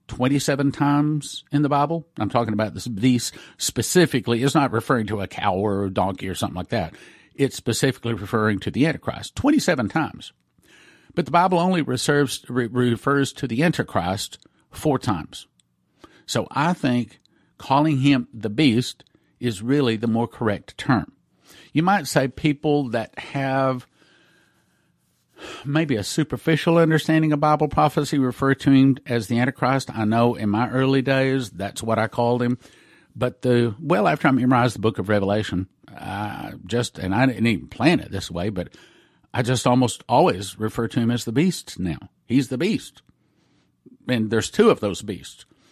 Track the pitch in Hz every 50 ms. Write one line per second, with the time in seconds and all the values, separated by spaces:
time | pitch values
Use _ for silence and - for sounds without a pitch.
0 | _ - - - 123 131 139 143 - - 139 135 139 143 135 - 147 143 143 143
1 | 147 151 151 147 139 - - - - - - 147 151 139 147 143 147 147 165 170
2 | 156 _ - - 110 101 - 120 120 107 107 104 110 101 - 101 - 123 117 95
3 | 110 131 127 120 - - - - - - - - - - - - 113 - - 180
4 | 170 143 - 127 98 120 117 113 127 139 - 156 143 123 104 113 - - 139 120
5 | 110 101 107 104 95 - - - - 104 92 92 101 107 101 98 101 98 92 104
6 | 92 98 95 - - 95 90 - - 92 71 90 90 - - 113 90 80 - -
7 | - - - - _ _ _ - 139 127 - - - - 113 - - 135 127 -
8 | - 117 117 104 101 98 - 110 107 107 104 95 - 104 78 110 139 165 - 156
9 | - - - 98 98 - - - - 285 311 294 - - 170 135 117 95 - 160
10 | 147 110 - - - - - _ _ _ _ _ _ _ _ - - _ _ _
11 | _ _ - - 160 123 139 170 180 185 185 170 170 185 185 175 147 - 127 120
12 | - - 147 143 147 127 - - - - 127 123 120 110 120 123 123 123 117 110
13 | - 139 143 143 139 - - - - 120 117 120 156 175 160 - 104 - - 95
14 | 85 90 98 107 - - - - _ _ _ _ _ _ - - - 156 135 127
15 | - 120 98 82 - - - - - _ _ _ _ _ _ _ _ _ _ _
16 | - - _ _ _ - - 123 98 - - 131 147 170 180 - - 135 123 123
17 | 117 - - _ _ _ _ _ _ _ _ - - - 135 143 151 160 147 131
18 | 131 143 139 127 120 - - 113 101 107 104 120 156 135 110 120 127 - - _
19 | _ _ _ _ _ _ _ - 123 123 110 92 107 120 139 147 139 120 113 107
20 | 113 117 110 113 120 113 - - 123 107 101 87 - - - - - - 131 101
21 | 80 - - _ _ _ _ _ _ - - - - - - 147 165 185 202 202
22 | 143 - - 151 135 131 - - - 156 143 - - 151 147 147 139 120 110 117
23 | 107 - - - - - - 139 139 135 135 135 135 131 131 127 - _ _ _
24 | _ _ _ _ _ _ _ _ _ _ _ _ _ _ _ _ _ _ _ _
25 | _ _ _ _ _ _ _ - - - - - - 139 143 156 165 143 127 104
26 | 101 - - - 151 - - 120 - 160 160 151 - 170 165 170 165 160 160 151
27 | - - 160 160 156 156 151 147 151 151 151 147 156 147 - - 151 147 - 165
28 | 143 - - 143 131 127 120 - 135 135 135 - - 143 139 135 135 135 131 -
29 | - - 123 120 107 - 120 117 123 131 - - 135 123 135 135 - - 98 101
30 | 107 107 113 117 120 120 117 - 113 104 101 107 123 - 123 131 135 131 135 135
31 | 127 135 135 135 135 135 131 135 123 104 - 85 98 101 - - - 113 113 110
32 | 113 110 - - 120 120 123 123 123 120 123 - - - _ _ _ _ _ _
33 | _ _ - - 123 127 - _ - 127 123 120 117 117 104 - 147 139 175 196
34 | 208 165 151 - - 143 131 123 123 127 131 123 120 123 - - 98 110 107 -
35 | 98 98 107 104 98 95 101 107 104 - 101 90 95 - _ _ _ - - -
36 | - - 98 101 104 104 - - - - - - 98 - 110 120 117 - - -
37 | 92 92 95 110 131 135 113 - 110 117 107 73 65 - - - 117 156 175 -
38 | - - - 95 - - 87 85 90 107 107 90 85 - - - - - _ _
39 | _ _ _ _ _ _ - 120 123 110 127 117 - 135 123 127 127 117 - -
40 | - - 117 131 175 175 104 90 104 101 - - 107 107 - - 117 110 - 123
41 | 117 113 120 120 - 120 113 135 170 190 170 - - - - - 90 87 76 64
42 | - - _ _ _ - 113 139 131 117 131 123 165 208 202 - - - - -
43 | _ _ _ _ _ _ _ _ _ _ _ _ _ _ _ _ _ - - _
44 | - - 127 117 110 104 117 110 107 - - - 220 226 156 - - 101 90 -
45 | - 104 95 71 - - - - - _ _ _ _ _